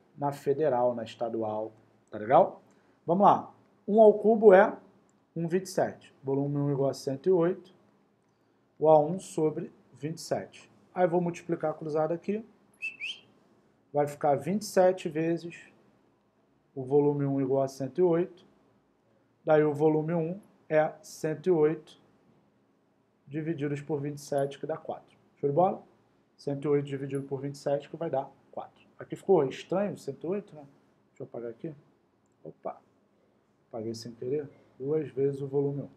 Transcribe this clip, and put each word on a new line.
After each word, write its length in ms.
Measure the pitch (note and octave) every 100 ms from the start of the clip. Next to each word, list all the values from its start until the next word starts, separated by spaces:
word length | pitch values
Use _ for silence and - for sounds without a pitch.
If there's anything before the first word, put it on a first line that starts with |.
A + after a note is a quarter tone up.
| _ -
na 160 | C#3+
federal, 600 | C#3+ C#3+ C#3 D#3 A#2+ B2
na 100 | A#2
estadual, 680 | A2+ - A#2 A2+ G#2+ G#2+ A2 - _ _ _
tá 80 | G#2+
legal? 420 | G#2+ D3+ G3 - _ _ _ _
Vamos 220 | - F#3 F#3+
lá. 260 | B2 - - _ _ -
Um 120 | G#3+
ao 140 | G#3+
cubo 400 | G#3 G#3 A3 G#3+
é 240 | F#3 A3+ - - _ _ _ _ E3
um 120 | E3+
vinte 180 | F#3 F#3+
e 40 |
sete. 440 | - A2+ F#2+ - _
Volume 340 | C3+ C3+ C#3+ C#3+
um 140 | C#3+
igual 180 | C3+ C3+
a 40 |
cento 340 | B2+ C3+ C3+ F#3
e 40 |
oito. 420 | F3+ E3+ - - _ _ _ _ _ _ _ _ _ _ -
O 120 | D3+
A 100 | D#3
um 200 | D3+ F#3
sobre 520 | - - D#3 D#3 F#3+ - _
vinte 240 | B2 D3+ D#3+
e 40 |
sete. 500 | - A#2 F#2 - - _ _
Aí 140 | F3+ F3+
vou 140 | F3
multiplicar 520 | E3+ E3+ - E3+ D#3 D#3
cruzado 380 | D#3+ D#3 D#3
aqui. 300 | E3+ - G#3+ - _ _ _ - - - - - _ _ _ _ _ _
Vai 140 | C#3+ C#3+
ficar 280 | - D3 C#3
vinte 280 | D#3+ G3+
e 20 | -
sete 420 | F#3+ F#3 F#3 E3+
vezes 640 | D3+ E3 E3+ E3+ - - _ _ _ _ _ _ _ _ _ _ C#3
o 80 |
volume 420 | B2+ C#3+ D3 C#3+ C#3
um 140 | C#3
igual 240 | B2+ C3+
a 40 | C3
cento 320 | - C3 F3
e 20 |
oito. 420 | F3+ E3 F3+ - - _ _ _ _ _ _ _ _ _ D#3+
Daí 180 | D#3
o 100 | D3+
volume 400 | C#3+ D#3 D#3 D#3
um 260 | E3+ D#3+ G3+ - _ -
é 240 | D#3 D#3 -
cento 460 | - - D#3 D#3 F#3
e 40 |
oito 480 | E3 D3+ E3 - - _ _ _ _ _ _ _ _ _ _ _ _ -
divididos 540 | D3+ D#3 C#3+ C#3+ C#3+
por 180 | - D3
vinte 180 | D3 C#3+
e 40 |
sete, 380 | - C#3+ C#3 -
que 60 | D3
dá 120 | D#3+
quatro. 400 | - G2 - _ _ _
Show 140 | C#3+
de 60 | C#3+
bola? 280 | F#3+ A3 - _ _ _ _ _
Cento 300 | - C#3 D3+
e 20 |
oito 160 | C#3+ C#3+
dividido 380 | C3+ C#3 C#3
por 160 | C#3 C3+
vinte 160 | C#3+ C#3+
e 40 |
sete, 300 | D3 C#3+ -
que 60 | D#3
vai 140 | E3
dar 220 | C3+ C#3 - _
quatro. 360 | - - _ _ -
Aqui 180 | - D#3
ficou 280 | - F3 C3+
estranho, 520 | - - F3+ G3+ -
cento 280 | - C3+ D#3
e 40 |
oito, 260 | G3+ - D3+
né? 80 | C#3 _ _ _ _
Deixa 140 | -
eu 20 | C3
apagar 260 | B2 A#2
aqui. 200 | A2+ E3 D3 _ _ _ _ _ _
Opa, 380 | D#2+ - - - _ _ _ _ _ _ _ _ _
apaguei 240 | A#2 A2
sem 180 | A2+ B2
querer. 380 | A2+ B2+ D3 C#3 - _ -
Duas 280 | C3+ D#3 C3
vezes 300 | C3 C#3 C#3
o 60 | C#3
volume 380 | C#3+ C#3 C#3+
um. 60 | -